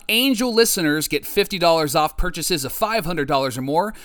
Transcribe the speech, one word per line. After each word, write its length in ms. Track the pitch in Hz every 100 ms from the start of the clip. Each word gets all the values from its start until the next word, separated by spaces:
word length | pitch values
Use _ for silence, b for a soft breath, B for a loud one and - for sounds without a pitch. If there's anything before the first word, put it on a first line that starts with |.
| -
Angel 440 | 220 269 220 247
listeners 540 | 226 226 - 156 156 147
get 180 | 147 -
fifty 320 | 202 196 190
dollars 380 | 170 165 151 156
off 220 | 151 -
purchases 480 | 180 170 151 170 135
of 80 |
five 320 | - 214 226 151
hundred 240 | 156 139
dollars 280 | 143 135 120
or 40 |
more 320 | 131 156 208 B